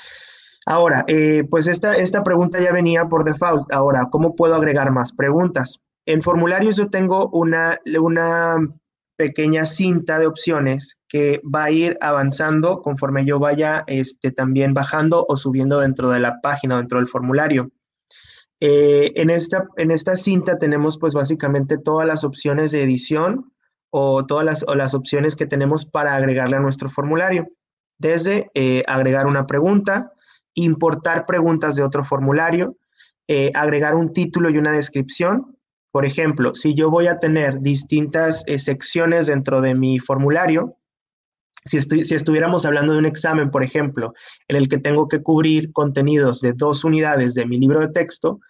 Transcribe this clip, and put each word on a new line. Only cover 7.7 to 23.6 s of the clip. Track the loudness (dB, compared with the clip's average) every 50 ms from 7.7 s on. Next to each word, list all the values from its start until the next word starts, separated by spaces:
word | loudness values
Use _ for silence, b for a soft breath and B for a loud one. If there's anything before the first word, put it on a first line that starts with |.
| -2 -4 -4 -4 0 0
una | 0 2 2 0 0 0 0 0 0 0 0 0 -2 -2 -6 -10 _ _ _ _ _ _ _
pequeña | -2 -2 -2 -2 0 0 2 2 0 0
cinta | -2 -2 -2 0 0 0 0 -2 -2 0 0
de | 0
opciones | 0 -2 -2 -4 -2 -2 0 0 0 -2 -4 -6 -12 -18 _ _
que | -6 -2 0 0 0 0 -2 -4
va | -4 -4 -2 0
a | 2
ir | 2 2 2 0 -2 -2
avanzando | -2 -2 0 0 0 0 -2 -2 -2 0 0 2 2 0 0 -2
conforme | -4 -6 -4 -4 -2 -2 -2 0 0
yo | 0 0
vaya, | 2 2 0 2 0 0 0 -2 -2 -4
este, | -4 -4 -4 -4 -4 -6 _ -6 -4
también | -2 -2 -2 0 2 2 2 2 0
bajando | 0 -2 -2 -2 0 2 2 2 2 2
o | 0 -2
subiendo | -2 -2 -2 -2 0 0 2 2 2
dentro | 2 0 0 0 0 0
de | 2 2
la | 0 0 -2 -2
página, | -4 -4 -4 -4 -4 -2 -2
dentro | -2 -2 -2 -2
del | -2 -2
formulario. | -2 -4 -4 -2 0 0 0 0 2 0 0 -2 -4 -10 _ _ _ _ _ _ B B B B B B B B _ _ _
Eh, | 2 4 4 6 6 6 6 4 4 2 0
en | 0 2 2
esta, | 2 0 0 -2 -4 -4 -6 -6 -4
en | -2 0 0
esta | 0 0 0 -2 -2
cinta | 0 0 0 0 0 0 0 -2
tenemos, | 0 0 0 2 2 0 0 -2
pues, | -2 -2 -2 0
básicamente | 0 0 -2 -2 -2 -2 0 0 0 0 -2 -2
todas | -2 -2 -2 0 0 0
las | 0 0 -2 -4
opciones | -6 -6 -4 -4 -2 0 0 0 0
de | 0 0 0
edición | 0 0 0 -2 -2 -2 0 0 0 -2 -4 -8 -12 _ _